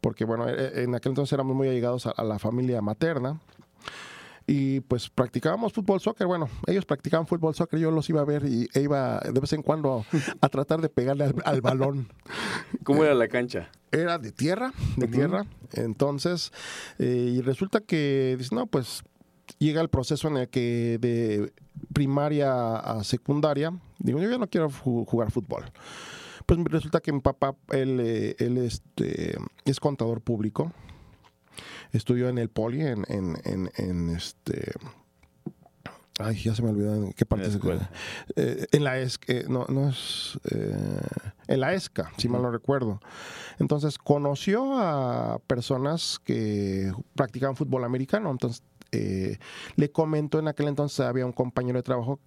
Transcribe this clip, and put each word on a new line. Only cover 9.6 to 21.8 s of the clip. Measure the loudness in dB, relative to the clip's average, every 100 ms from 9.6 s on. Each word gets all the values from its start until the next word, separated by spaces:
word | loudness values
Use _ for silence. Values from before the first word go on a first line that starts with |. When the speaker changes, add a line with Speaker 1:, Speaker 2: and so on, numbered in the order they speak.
Speaker 1:
cuando | 2 2 2 0 0 0 -2 2
a | 2
tratar | 2 0 0
de | 2
pegarle | 0 0 2 2
al, | 2
al | 0 2
balón. | 2 2 0 0 -6 -12 -12 -8 -6 -6 -6 -6
Speaker 2:
¿Cómo | 2 6
era | 6
la | 6 4
cancha? | 2 0 -4 -8 -18 _
Speaker 1:
Era | 0 2 -2
de | -6
tierra, | -2 0 2 -2 -2 -2 0
de | 2
Speaker 2:
Ujú. |
Speaker 1:
tierra. | 2 2 0 -4 -10 -8
Entonces, | -4 -4 2 0 2 0 -2 -4 -10 -12 -12 -14 -2
eh, | 0 2 2 2
y |
resulta | 2 0 2 0
que, | 2 0 2 2 2 0
dice, | -2 -2
no, | 0
pues, | -2 -2 -10 -14 _ -20 _ -20 0
llega | 2 2
el | 2
proceso | 0 0 -2 0
en | -2
el | 0
que | 0 0 0 0 0
de | 0 0 0 0 -2 -8 -20 -16